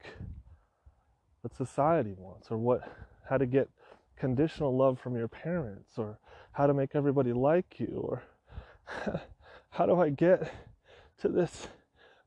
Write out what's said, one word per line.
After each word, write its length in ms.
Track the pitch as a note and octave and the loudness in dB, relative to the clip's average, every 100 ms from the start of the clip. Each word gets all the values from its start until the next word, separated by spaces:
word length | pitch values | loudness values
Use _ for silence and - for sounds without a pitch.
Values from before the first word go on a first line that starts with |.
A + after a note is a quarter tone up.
| - - - - - - _ _ _ _ _ _ _ _ | -8 -16 -16 -16 -20 -20 _ _ _ _ _ _ _ _
that 140 | B2 - | -14 -8
society 580 | B2+ - D3 E3 G#2+ F#2+ | -6 0 2 2 0 -6
wants, 320 | F#2 - - | -16 -20 -8
or 80 | A2+ | -2
what, 240 | A#2+ B2+ - - - - - | 0 0 -2 -16 -20 -20 -4
how 80 | C3+ | 0
to 80 | C3 | 2
get 240 | C3+ B2 _ - - _ - | 2 0 _ -20 -20 _ -6
conditional 600 | C3 B2 D#3+ - D3 B2+ | -2 0 0 -2 -2 2
love 240 | C3+ B2+ | 2 2
from 180 | B2 B2 | -4 -6
your 100 | A2+ | -6
parents, 720 | - D#3+ F3 A#2+ G2+ - - | -8 -8 -6 -6 -10 -12 -8
or 200 | G#2+ A2 _ - - | -8 -10 _ -20 -12
how 140 | - C#3+ | 0 2
to 60 | |
make 220 | C#3 C#3 D3+ | 2 0 0
everybody 380 | C#3+ C3+ B2 | 0 2 0
like 460 | A#2+ C3+ F3 - - | 2 2 2 0 -6
you, 280 | A#2 - - | -8 -6 -6
or 160 | B2 - _ _ - - - - - - | -8 -10 _ _ -18 -18 -20 -14 -10 -6
<laughs> 160 | E3+ - - - - _ | -6 -8 -18 -20 -20 _
how 160 | - F3+ | 0 4
do 140 | F3+ | 6
I 100 | D#3+ | 4
get 440 | C#3 E3+ F#3+ - - - - _ - - _ | 4 6 6 4 -10 -18 -20 _ -20 -20 _
to 100 | - | 0
this 380 | - E3+ - - - _ _ - _ | 2 0 -2 -16 -18 _ _ -20 _